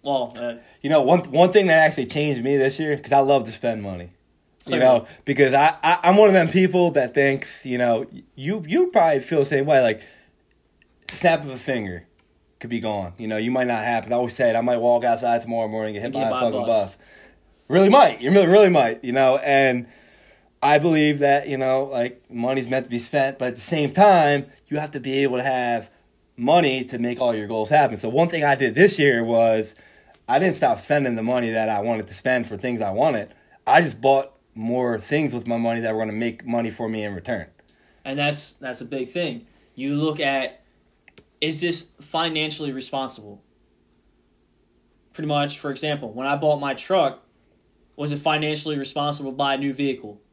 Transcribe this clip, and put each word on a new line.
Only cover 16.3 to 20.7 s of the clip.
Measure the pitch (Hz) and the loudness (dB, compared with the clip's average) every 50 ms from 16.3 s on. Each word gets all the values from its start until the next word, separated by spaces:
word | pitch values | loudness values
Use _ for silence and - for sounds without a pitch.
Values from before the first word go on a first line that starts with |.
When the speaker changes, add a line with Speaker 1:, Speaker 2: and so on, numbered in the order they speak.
| 107 | -2
Speaker 2:
a | 127 | -2
Speaker 1:
by | 123 | -2
a | 117 | -2
Speaker 2:
fucking | 107 104 117 | -2 -2 -2
Speaker 1:
bus. | 117 113 107 98 95 - | 0 0 0 0 -4 -8
Speaker 2:
bus. | _ _ _ - - - - _ _ _ _ _ _ _ _ | _ _ _ -20 -20 -20 -20 _ _ _ _ _ _ _ _
Really | 135 180 196 202 | 4 4 6 8
might. | 226 285 262 - - - | 8 8 8 6 4 0
You | 120 131 | 0 4
really, | 185 202 185 | 4 6 6
really | 165 185 208 208 185 | 8 8 8 8 8
might, | 175 147 127 113 110 - - | 6 4 4 2 0 -4 -6
you | 120 120 | -2 2
know, | 131 135 131 131 | 4 4 4 4
and | 135 - 147 139 135 135 131 123 123 120 - - _ _ _ _ _ _ _ _ _ _ _ _ _ | 2 2 2 4 4 4 4 2 -2 -6 -10 -20 _ _ _ _ _ _ _ _ _ _ _ _ _
I | - 143 | 2 4